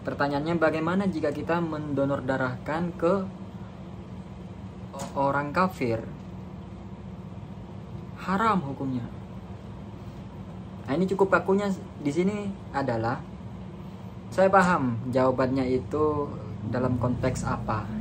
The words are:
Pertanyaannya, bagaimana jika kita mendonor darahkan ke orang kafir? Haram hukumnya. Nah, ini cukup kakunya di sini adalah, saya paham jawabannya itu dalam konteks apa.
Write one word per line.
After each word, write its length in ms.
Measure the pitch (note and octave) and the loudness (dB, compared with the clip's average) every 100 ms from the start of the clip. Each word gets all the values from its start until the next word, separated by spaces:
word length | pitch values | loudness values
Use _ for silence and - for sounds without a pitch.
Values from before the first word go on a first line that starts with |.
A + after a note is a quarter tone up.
Pertanyaannya, 560 | - - C#3+ C#3+ D#3 E3+ | -6 0 2 2 2 4
bagaimana 480 | D#3+ D#3 D#3+ F#3+ G3 | 4 4 2 2 2
jika 240 | D#3+ D3+ | 2 0
kita 320 | C#3+ D3 E3+ | 0 0 2
mendonor 560 | E3 D3+ D3+ C#3 C#3 C#3 | 2 -2 -2 2 2 2
darahkan 720 | B2+ C3 B2+ B2 - D#3 F3 | 0 0 0 -2 -2 -2 -2
ke 320 | - E3 G3 F#3+ - - - - - - - - - - - - - - - - F#3 - C#3+ | 2 2 4 0 -8 -12 -12 -12 -12 -12 -12 -12 -12 -12 -12 -12 -12 -12 -12 -10 -10 -4 2
orang 380 | C#3 C#3+ D3 | 4 4 2
kafir? 500 | C#3+ F#3 - B2 A2 - - - - - - - - - - - - - - - - - - - - - - - | 2 2 2 0 0 -4 -10 -10 -12 -12 -12 -12 -12 -12 -12 -12 -10 -10 -12 -12 -12 -12 -12 -10 -10 -10 -8 -2
Haram 420 | G3 A3+ G3 C#3 | 2 4 4 0
hukumnya. 380 | C3 C3+ B2+ A#2 - - - - - - - - - - - - - - - - - | -4 -2 -2 -4 -10 -12 -12 -12 -12 -12 -12 -12 -12 -12 -12 -12 -12 -12 -12 -12 -10
Nah, 80 | - | -2
ini 160 | D3 F#3+ | 2 2
cukup 240 | G3 G3 | 4 6
kakunya 400 | - - G3 G3+ F#3 - - | 6 6 4 4 -2 -6 -2
di 80 | C#3+ | 0
sini 320 | D3+ F#3 G#3 G3+ G3 - | 4 2 2 -4 -6 -4
adalah, 420 | C#3 C3+ A2+ A2+ B2+ - - - - - - - - - - - | -2 0 0 0 -2 -6 -10 -10 -10 -10 -10 -12 -10 -12 -12 -4
saya 240 | - F#3+ | 6 8
paham 560 | F#3+ F3+ E3+ B2+ A2+ B2+ | 10 8 6 4 0 2
jawabannya 640 | B2+ C3 B2+ C3 C3+ B2+ | 4 6 6 2 2 2
itu 560 | B2+ - D3 D3+ D3 C#3+ - - - - | 2 0 2 2 2 -2 -6 -8 -6 -2
dalam 320 | B2 B2+ B2 | 0 2 2
konteks 480 | B2 B2 B2+ - A#2+ | 2 2 0 0 -2
apa. 400 | - - A2 G#2 G#2+ | -2 -2 -2 -2 -4